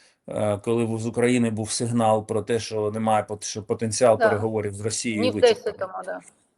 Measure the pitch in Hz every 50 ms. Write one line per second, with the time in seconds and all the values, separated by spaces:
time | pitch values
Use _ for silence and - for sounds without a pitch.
0 | _ _ _ _ _ - - 113 107 107 104 101 - 120 117 117 117 110 113 110
1 | 110 117 107 123 120 120 123 123 117 113 110 107 110 101 - - 127 117 120 120
2 | 113 110 110 110 104 - 113 107 104 - 120 110 110 - 113 107 107 104 107 110
3 | 110 110 107 107 104 - 107 101 - - - 110 101 - 117 - 117 113 101 -
4 | 127 120 110 - 226 214 110 98 107 110 113 107 104 104 98 101 107 113 104 -
5 | - 123 110 104 113 127 107 104 - - - - - 214 196 - 190 185 185 185
6 | 185 185 180 185 - - _ _ _ _ _